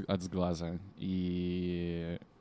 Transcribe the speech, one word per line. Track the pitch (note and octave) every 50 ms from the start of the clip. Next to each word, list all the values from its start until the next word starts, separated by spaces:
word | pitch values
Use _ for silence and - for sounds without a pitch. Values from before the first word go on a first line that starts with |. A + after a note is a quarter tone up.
| G2 -
от | F#2+ F#2
сглаза. | F2+ F#2 F#2+ F#2 F2+ F2+ F2 D#2+ E2+ E2 F2 F2 F#2+ G2+ - -
И | - F#2+ F#2 F#2 F2+ F2+ F2 F2+ F2+ F2+ F2 F2+ F2+ F2+ F2 F2 F2 E2+ E2+ E2+ E2 E2+ E2+ - - - - -